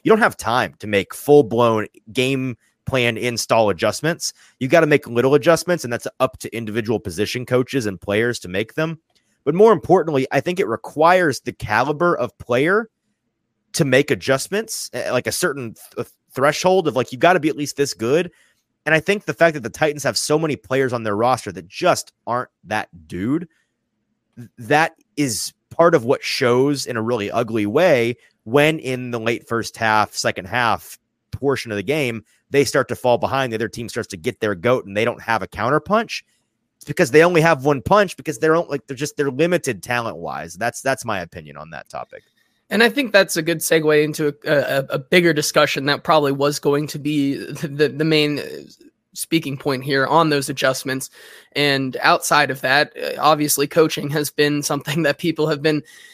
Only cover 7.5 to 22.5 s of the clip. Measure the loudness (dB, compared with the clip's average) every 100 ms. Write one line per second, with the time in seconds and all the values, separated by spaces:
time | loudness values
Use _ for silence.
7.5 | 0 0 -2 -4 -6 -2 0 0 -4 -6
8.5 | -6 -6 -4 -6 -6 _ _ _ _ -4
9.5 | 4 6 6 4 2 2 -2 0 -2 -2
10.5 | -2 -2 -4 -8 2 4 6 4 0 -8
11.5 | -10 -2 0 0 0 0 0 -4 -8 -2
12.5 | 0 2 0 -2 _ _ _ _ _ _
13.5 | _ _ -2 2 4 4 0 0 -2 0
14.5 | -6 -6 -10 -10 -8 -4 -2 -2 -4 -4
15.5 | -4 -8 -12 -14 -12 -12 _ _ 0 0
16.5 | 2 2 2 2 -2 -4 2 4 4 2
17.5 | -2 -6 -4 -4 -2 0 0 0 -8 _
18.5 | _ _ _ 2 2 2 -2 -2 2 2
19.5 | 2 -6 -2 -2 0 -2 -2 0 0 0
20.5 | -4 -2 0 0 -2 -2 0 2 0 -4
21.5 | -12 -14 -2 0 0 -2 _ -6 -6 -6